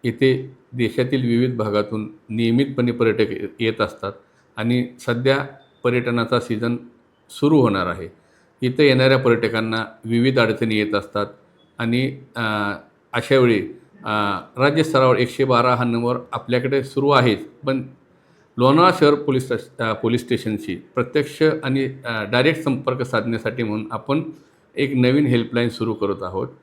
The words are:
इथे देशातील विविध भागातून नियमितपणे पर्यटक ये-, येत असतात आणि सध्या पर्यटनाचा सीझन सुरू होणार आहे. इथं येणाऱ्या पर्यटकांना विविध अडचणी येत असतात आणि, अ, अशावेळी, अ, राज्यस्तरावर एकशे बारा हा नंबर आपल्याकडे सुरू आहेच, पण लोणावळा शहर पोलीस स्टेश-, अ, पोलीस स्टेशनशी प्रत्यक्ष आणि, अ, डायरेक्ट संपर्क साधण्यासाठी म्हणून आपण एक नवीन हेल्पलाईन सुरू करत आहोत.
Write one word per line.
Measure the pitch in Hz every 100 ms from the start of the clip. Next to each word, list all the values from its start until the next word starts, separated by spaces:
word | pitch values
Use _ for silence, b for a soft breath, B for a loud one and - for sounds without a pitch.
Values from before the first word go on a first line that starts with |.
इथे | 120 113 135 131 - - _
देशातील | 123 113 - 127 135
विविध | 120 117 127 117
भागातून | 107 104 104 107 107 - _
नियमितपणे | 110 117 120 139 139 120
पर्यटक | 120 113 104 107
ये-, | - 98 -
येत | 113 113
असतात | 107 - 98 - _ b b -
आणि | 113 123 123 -
सध्या | - 120 131 139 139 - _ _
पर्यटनाचा | 123 123 117 120 117 123
सीझन | 117 110 117 120 - _ _ _ _
सुरू | - 147 156
होणार | 120 98 90
आहे. | 87 87 _ b b b _
इथं | 127 131
येणाऱ्या | 143 127 131 131
पर्यटकांना | 131 113 113 110 113 110 110 - 113
विविध | 117 127 131
अडचणी | 113 107 117 107
येत | 104 104
असतात | - 104 101 - _ _ _ -
आणि, | 117 120 131 - - 120
अ, | 110 107 101 95 - _ _
अशावेळी, | 117 - 135 120 107 85 - _ _
अ, | 107 107 101 95 - -
राज्यस्तरावर | 139 139 151 135 131 117
एकशे | 120 -
बारा | 131 123 123 123
हा |
नंबर | 123 117 120 123 -
आपल्याकडे | 131 - 123 123 139
सुरू | 131 139 139
आहेच, | 143 127 98 - - 127
पण | 135 - - _ b b b b -
लोणावळा | 127 151 180 180
शहर | 147
पोलीस | 147 147 131
स्टेश-, | 131 113 - -
अ, | 113
पोलीस | 107 117 120
स्टेशनशी | - 120 110 104 - 85 - -
प्रत्यक्ष | 120 151 143 - 156 156
आणि, | 139 135 135 135 120
अ, | 113
डायरेक्ट | 101 120 143 160
संपर्क | 147 127 - 127
साधण्यासाठी | 123 - 117 113 110 127
म्हणून | 110 107 107
आपण | 110 - 143 165 B B B _ -
एक | 135 135
नवीन | 123 139 143
हेल्पलाईन | 123 110 117 120
सुरू | 113 113
करत | 107 101 95
आहोत. | 92 95 131 -